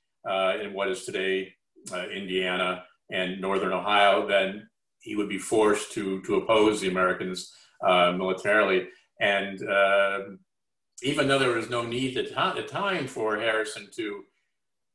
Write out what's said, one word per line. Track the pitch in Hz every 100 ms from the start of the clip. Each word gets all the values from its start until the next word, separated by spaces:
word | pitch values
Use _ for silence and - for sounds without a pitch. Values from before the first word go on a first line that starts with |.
| _ _ 113
uh, | 95 95 101
in | 101
what | 95 98
is | 92
today, | - 95 95 95 92 _ _ _ -
uh, | 90 90
Indiana | 98 95 92 92 90 90 90 - _ -
and | 95 92 95
northern | 92 98 95
Ohio, | 92 98 104 101 98 -
then | 98 95 107 - _ _ _
he | 113
would | 104 101
be | 95
forced | - 110 107 101 -
to, | - 98 95
to | - 95
oppose | - 110 107 104
the | 95
Americans, | 92 92 87 92 92 - - _ - 95
uh, | 90 87
militarily. | 90 92 92 101 107 98 92 90 - _ -
And, | 101 98 98 95 104
uh, | 98 98 98 98 98 98 95 _ _ _ _ _ -
even | 135 147 135
though | 139
there | 127
was | 117 113
no | 120
need | 117 123 131 120
at | 95
ti-, |
at | 131 185 -
the |
time | - 151 202 180 131
for | - 110 104
Harrison | 113 110 107 107 98 -
to | 107 101 - _ _ _ _ _ _